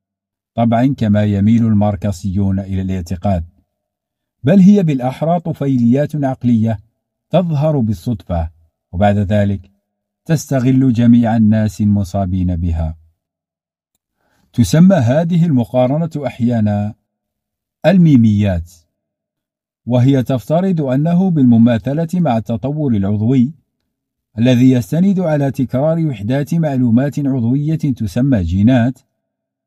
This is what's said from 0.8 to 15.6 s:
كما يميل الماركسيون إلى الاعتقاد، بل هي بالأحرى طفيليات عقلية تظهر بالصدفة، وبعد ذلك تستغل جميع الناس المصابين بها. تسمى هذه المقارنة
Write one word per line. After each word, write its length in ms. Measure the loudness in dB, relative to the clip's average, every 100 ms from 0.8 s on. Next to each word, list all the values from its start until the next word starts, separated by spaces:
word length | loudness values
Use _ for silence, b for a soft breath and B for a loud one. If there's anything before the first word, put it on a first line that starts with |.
| 0
كما 380 | -2 0 0
يميل 420 | 0 0 2 2 2
الماركسيون 920 | 0 0 -2 -6 -6 -6 -4 -2 -4
إلى 220 | -6 -6
الاعتقاد، 600 | -6 -6 -8 -6 -4 -4 -6 _ _ _ _ _ _ _ _ _
بل 160 | 0 4
هي 220 | 6 4
بالأحرى 580 | 2 -2 -4 -4 -4 -4
طفيليات 840 | -4 -6 -2 0 2 0 -2 -4
عقلية 540 | -4 -4 -2 0 0 -4 -10 _ _ _ _
تظهر 480 | -2 0 -2 -2 0
بالصدفة، 720 | -2 -4 -6 -8 -6 -6 -6 _ _ _ _
وبعد 260 | -2 0 0
ذلك 520 | 0 0 -2 -4 -10 _ _ _ _ _
تستغل 680 | -4 -4 -2 -2 0 2 2
جميع 440 | 2 4 4 4 2
الناس 440 | 2 2 0 -2
المصابين 760 | 0 0 -2 -4 -4 -2 -2 -2
بها. 400 | -4 -4 -6 -8 _ _ _ _ _ _ _ _ _ _ _ _ _ _ _
تسمى 440 | -2 2 4 4 4
هذه 500 | 2 0 0 0 0
المقارنة 640 | 0